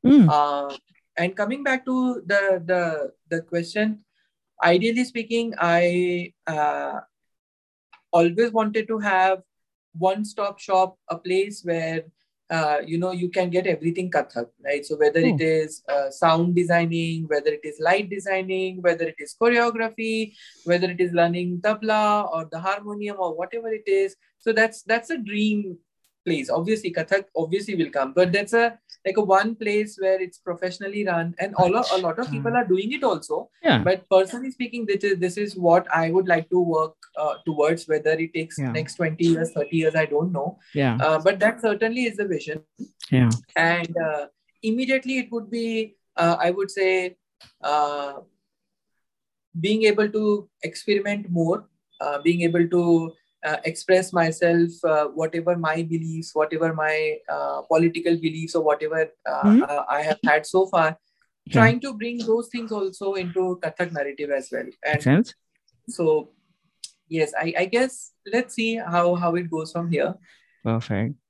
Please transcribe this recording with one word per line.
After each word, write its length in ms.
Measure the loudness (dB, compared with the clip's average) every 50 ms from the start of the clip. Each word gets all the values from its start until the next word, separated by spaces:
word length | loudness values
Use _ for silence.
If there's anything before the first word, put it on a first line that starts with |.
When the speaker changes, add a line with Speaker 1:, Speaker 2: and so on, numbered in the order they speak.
| 8
Speaker 1:
Hmm. 240 | 8 10 10 10 8
Speaker 2:
Uh, 460 | 8 4 4 2 0 -4 -4 -8 -10 -14 _ _ _ _ _ _ _
and 200 | -2 -2 -2 0
coming 260 | -2 -2 -2 -2 -2 0
back 220 | 0 0 0 -2
to 380 | -2 -2 0 0 0 -2 -4 -2
the, 380 | 0 0 2 4 2 2 0 0
the, 460 | 0 0 0 0 0 -2 -4 -6 -8 _ _ _ _
the 120 | -6 -6 -4
question, 600 | _ -4 -4 -4 -4 -2 0 0 0 -2 -6 _ _ _ _ _ _ _ _ _ _ _ _ 4
ideally 400 | 4 4 4 4 2 0 0 -2
speaking, 500 | -2 _ -8 -6 -2 -2 -2 -2 -4 -4 -2
I, 760 | 2 2 4 4 4 2 2 2 0 0 0 -2 -6 -8 _ _ _
uh, 540 | -6 -2 0 0 0 0 -2 -6 -6 -8 -10 -12 _ _ _ _ _ _ _ _ _ _ _ _ _ _ _ _ _ -20 _ _ _
always 400 | 4 4 4 4 4 2 0 2
wanted 360 | 2 0 0 2 0 -2 -2
to 120 | -2 -4 -2
have 420 | 0 2 2 4 4 4 2 0 _ _ _ _ _ _ _ _ _ _ _
one-stop 600 | 0 0 0 0 0 -6 -8 -4 -4 -6 -6 -6 -10
shop, 380 | -4 0 2 2 2 2 -2 _ _ -10
a 80 | -10
place 440 | -8 _ -2 0 0 0 -2 -6 -10 -6
where, 400 | -4 -4 -2 -2 -4 -4 -6 -8 -10 _ _ _ _ _ _ _ _
uh, 280 | -2 0 0 0 0 0 -2
you 120 | -2 -4
know, 140 | -2 -2 -2
you 180 | -2 -4 -4 -2
can 200 | -2 -2 -2 0
get 180 | 0 0 0
everything 420 | 0 -2 0 -2 -2 -2 -2 -6 -2
Kathak, 380 | -2 -2 -2 -2 -8 -8 -8 -8 _ _ -4
right? 200 | -4 -4 -4 -4
So 120 | -6 -2
whether 220 | 2 2 2 4 4
it 160 | 4 4 2 2
Speaker 1:
Oh. 40 | 2
Speaker 2:
is, 380 | 2 2 0 0 -4 -8 -14 _
uh, 220 | -2 -2 -2 -2 -4
sound 460 | -2 2 2 4 4 4 2 2 2
designing, 720 | 0 2 2 2 2 2 0 -2 -4 -4 -4 -4 -6 -4
whether 240 | -2 -2 0 0 -2
it 100 | -4 -2 -8
is 160 | -12 -8 -2
light 300 | 0 2 2 2 0 -6
designing, 720 | -8 -8 -4 -4 -4 -4 -2 -4 -4 -4 -4 -6 -6 0
whether 240 | 0 0 0 0 -4
it 100 | -6 -6 -10
is 160 | -16 -16 -4 _
choreography, 920 | 2 4 4 4 2 2 0 -2 -4 -4 -4 -6 -4 -4 -2 -2 -4 -6 _ -20 -20 -20 -20 _ _
whether 240 | 0 2 2 2 -2
it 100 | 0 -2
is 120 | -2 0 2
learning 480 | 2 2 2 2 -2 -2 -4 -4 -2
tabla 680 | 0 -2 -2 0 0 0 2 2 2 2 2 2 0 -2 -4
or 120 | -6 -6 -6
the 80 | -10 -6
harmonium 580 | -4 -4 -4 -4 -6 -12 -10 -8 -8 -8 -6 -4
or 160 | -4 -4 -4
whatever 340 | -6 -8 -8 -8 -10 -6 -6
it 160 | -8 -6 -2
is. 280 | 0 2 2 2 -2 -4 _ _ _ _ _
So 120 | _ 0
that's, 300 | 2 2 2 0 0 -10 -2
that's 260 | -2 -2 -2 0 -6
a 60 | -8
dream 600 | -8 -6 -6 -2 0 0 0 0 -2 -4 -6 -12 -14 _ _ _ _ _ _ _ _ _
place. 240 | -4 -4 -4 -2 -2
Obviously, 420 | -2 -2 0 0 -2 -2 -2 -6 -4
Kathak 320 | -4 -2 0 -2 -2 -2 _ _
obviously 400 | -4 -2 -2 -4 -4 -4 -4 -2
will 140 | -2 -4 -2
come, 240 | -2 -4 -4 0 2
but 180 | 2 2 2
that's 220 | 2 -2 -2 2 2
a, 260 | 2 2 2 -2 _ _ _ -20 _ _
like, 120 | -2 0
a 40 | 0
one 340 | 4 4 4 4 4 2 -4
place 420 | -4 -4 -2 0 0 -2 -2 -6 -2
where 220 | 0 0 0 0
it's 160 | -2 -8 -10
professionally 680 | _ _ -8 -6 -4 -6 -6 -6 -8 -10 -8 -6 -4 -2
run 300 | 0 0 -2 -2 -4 -4
and 160 | -6 -6 -4 2
a 80 | 2 2
lot, 180 | 4 4 0 0 0
a 60 | 0
lot 200 | 0 0 -2 -2
of 140 | -4 -6 -4
people 180 | -6 -4 -2 0
Speaker 1:
Acha. 120 | 0 0 2
Speaker 2:
are 40 |
doing 260 | 2 2 0 0 -2 -4
it 100 | 0 0
also. 460 | 0 0 0 -4 -6 -6 -6 -6 _ _ _
Speaker 1:
Yeah. 180 | 2 2 2 4 4
Speaker 2:
But 240 | 2 0 0 0 _
personally 400 | 4 4 4 4 -4 -10 -10 -10
speaking, 340 | -8 _ -8 -6 -6 -6 -2
this 180 | -2 -2 0 0
is, 160 | 0 0 0
this 160 | -2 -4 -2
is 200 | -4 -6 -6 -4
what 280 | 0 4 6 6 4 4 2 0
I 180 | 0 0 2
would 180 | 2 0 4 4
like 200 | 2 0 2 _
to 80 | 0 0
work, 340 | 2 2 2 0 0 -2 _ _ -20 _ _
uh, 180 | -4 -4 -4 -4 -4 _
towards, 400 | -4 0 2 2 2 2 0 -2 -2
whether 220 | -2 0 2 0
it 220 | 0 0 -2 -6 -6
takes 240 | -8 -8 -8 -6
Speaker 1:
Yeah. 140 | -6 -6 -4
Speaker 2:
next 240 | -4 -4 -6 -6 -4
twenty 300 | -4 -4 -4 0 0 2
years, 260 | 2 4 2 0 -4
thirty 240 | -2 -4 -4 -2 -2
years, 180 | 0 0 2 2
I 100 | 2 0
don't 260 | 2 0 0 0 0
know. 260 | -2 -4 -4 -6 -8 _ _ _ -2
Speaker 1:
Yeah. 220 | 0 0 0 0
Speaker 2:
Uh, 240 | 2 2 2 2 4
but 200 | 2 2 2 4
that 180 | 0 0 0 0
certainly 460 | -2 -2 0 0 -2 -2 0 -2 -2
is 100 | -4 -2
the 100 | -4 -4
vision. 380 | -4 -4 -6 -6 -8 -10 -12 _ _ _ _ -18 -18 _ _ -4 0
Speaker 1:
Yeah. 180 | 4 4 4 4 2 0 -4 _ _
Speaker 2:
And, 360 | 0 2 2 2 0 -2 -4 -4
uh, 300 | -2 -2 -2 -4 -4 -8 -10 _ _ _ _ _ _ -4
immediately 540 | -2 -2 -2 0 0 0 -2 -2 -2 -4
it 120 | -4 -4 -4 -8
would 180 | -10 -8 -6
be, 460 | -6 -6 -4 -4 -4 -4 -6 -6 _ _ _ _ _
uh, 220 | 0 2 2 2 2
I 120 | 0 0
would 200 | 0 -2 -4 -6
say, 460 | -2 0 0 2 2 0 -2 -4 -10 _ _ _ _ _ -20 -20 _ _
uh, 520 | -4 0 0 2 0 0 -2 -6 -8 -8 -10 -14 -20 _ _ _ _ _ _ _ _ _ _ _ _ _ _ _ _ _ _ _ _ _ _ _ _ _ -8 -4
being 240 | 0 0 2 4 4
able 260 | 4 4 4 0 0
to 400 | 0 0 2 2 0 0 -2 _ _ _ -10
experiment 640 | -10 -10 -8 -2 0 0 0 0 -2 -4 -6 -6 -4
more, 380 | -2 0 2 0 0 -2 -4 _ _ _ _ _ _ _
uh, 220 | -6 -4 -4 0
being 200 | 0 0 0 2
able 260 | 0 0 2 2 2 2
to, 420 | 2 2 4 4 4 2 2 -2 -12 _ _ _ _ _ -6
uh, 120 | -4 -4 -4 -4
express 480 | -8 -8 -6 2 4 4 4 4 2 0
myself, 580 | 0 2 2 2 2 2 4 4 4 2 2 0 -2 0
uh, 200 | 2 2 2 2 0
whatever 460 | -2 -4 -4 -2 -4 -2 0 0 0
my 260 | 0 0 -2 -2 -2 -2
beliefs, 500 | -4 -4 -4 -4 -6 -8 -8 -10 -4 -2
whatever 400 | -2 0 0 0 -2 -2 -2 -2
my, 440 | -2 -2 0 0 0 -2 -2 -4 -6 _ -8
uh, 320 | -6 -4 -4 -4 -6 -6 -2
political 520 | _ 2 4 4 4 2 0 0 0 0
beliefs 400 | 2 0 -4 -4 -4 -8 -4 -2
or 80 | 0 2
whatever, 380 | 2 2 2 -2 -4 -2 -2 -2 -2 _ _ _
uh, 160 | -6 -4 2
Speaker 1:
Hmm. 220 | 4 6 6 6 6
Speaker 2:
uh, 200 | 4 -2 -4 -2 -2
I 120 | -4 -2
have 180 | -2 -2 -4 0 2
had 200 | 2 2 2 0
so 180 | 0 2 2 2
far, 300 | 4 2 2 2 2 -2 _ _ _ _ _ _ _ _ _ _
Speaker 1:
Yeah. 80 | 0 6
Speaker 2:
trying 280 | 6 6 6 6 2
to 120 | -4 -10 -10
bring 260 | -8 -8 -8 -6 -6
those 280 | 0 0 0 0 0
things 240 | -6 -10 -10 -8 -6
also 420 | -6 -4 -4 -6 -6 -6 -6 -4 -4
into 440 | -4 -6 -4 -2 -2 -2 -2 -2 -4
Kathak 300 | -6 -8 -4 -4 -6 -4
narrative 400 | -2 -4 -4 -6 -6 -8 -4 -4
as 180 | -4 -4 -4 -6
well. 200 | -8 -8 -8 -10 _ _ -4
And 80 | -4 -2
Speaker 1:
Makes 100 | 0 2
sense. 300 | 4 4 4 2 0 -6 _ _ _ _ _ _ _ _ _ _ -14
Speaker 2:
so, 400 | -6 -2 0 2 2 0 -2 -6 _ _ _ _ _ _ _ _ _ _ -20 -20 _ _ _ _
yes, 240 | -2 -2 -2 -2 -2
I, 160 | -4 -4 -2 -2
I 80 | -2 -2
guess 480 | 0 0 0 0 0 -4 -14 -20 -20 _ _ _ -2
let's 220 | -2 -2 -2 -2 -6
see 200 | -4 -2 -2 -2
how, 380 | -4 -4 0 0 2 4 4 2
how 200 | 2 0 0 0
it 160 | 0 -2 -4
goes 220 | -6 -6 -6 -6 -6
from 180 | -6 -4 -2
here. 240 | 0 0 -2 -2 -4 -10 _ _ _ _ _ _ _ _ -4
Speaker 1:
Perfect. 520 | -2 -2 -2 -2 -2 -2 -2 -2 -4 -6 _ _